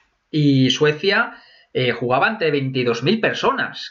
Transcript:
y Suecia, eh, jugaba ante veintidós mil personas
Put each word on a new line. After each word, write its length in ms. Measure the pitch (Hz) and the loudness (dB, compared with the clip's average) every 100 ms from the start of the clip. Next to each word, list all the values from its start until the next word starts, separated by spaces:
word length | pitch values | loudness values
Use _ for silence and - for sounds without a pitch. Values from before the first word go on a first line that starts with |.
| _ _ _ | _ _ _
y 400 | 151 147 135 127 | 0 2 4 2
Suecia, 640 | - 151 151 196 208 240 - - - _ | 2 0 0 0 0 0 -6 -20 -20 _
eh, 220 | 117 123 | -4 -2
jugaba 340 | 117 120 127 202 | -2 0 2 0
ante 240 | 214 160 | 0 0
veintidós 520 | 147 135 131 120 113 | 0 -2 -2 0 0
mil 180 | 143 220 | 0 0
personas 680 | 147 117 214 254 117 - - | 0 0 -2 -2 -4 -8 -14